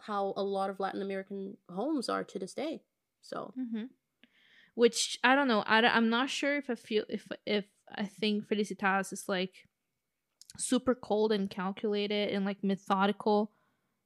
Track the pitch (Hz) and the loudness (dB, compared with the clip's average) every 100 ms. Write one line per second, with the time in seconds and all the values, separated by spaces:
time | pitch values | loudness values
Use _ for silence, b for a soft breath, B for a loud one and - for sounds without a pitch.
0 | - 208 196 196 196 196 196 190 190 202 | -6 -2 -2 -2 -2 -2 -2 -4 -6 -4
1 | 196 196 190 196 196 214 _ 180 254 311 | -6 -6 -8 -10 -10 -12 _ -6 -2 -2
2 | 214 190 185 196 190 - 294 240 - _ | -2 -4 -4 -8 -10 -6 -6 -8 -14 _
3 | _ _ - - - 254 254 220 247 - | _ _ -12 -10 -10 -8 -8 -6 -10 -14
4 | _ _ b b b b b - 240 240 | _ _ b b b b b 4 4 4
5 | - - 247 269 277 214 - 220 226 226 | -4 2 4 4 4 2 4 4 6 4
6 | 226 233 269 - 285 285 269 233 - 214 | 4 2 0 -2 0 0 -2 -8 -2 -2
7 | - 208 - - - 208 196 _ - - | -2 -8 -8 -12 -4 -4 -4 _ -16 -8
8 | 196 - 214 208 - 214 208 185 196 196 | -8 -2 0 0 0 -2 0 0 2 2
9 | 190 - - 190 185 - _ _ _ _ | 0 -8 -4 -2 -2 -6 _ _ _ _
10 | _ _ _ _ - - - 254 - 240 | _ _ _ _ -20 -10 -2 0 2 -2
11 | - 208 214 214 196 - 185 202 220 208 | 0 2 2 2 0 -4 -6 -4 -2 -2
12 | 208 208 208 202 196 202 196 196 - 196 | 0 0 0 0 -2 -2 -2 -2 0 2
13 | 196 208 - 208 214 - _ _ _ _ | 4 2 2 4 2 -4 _ _ _ _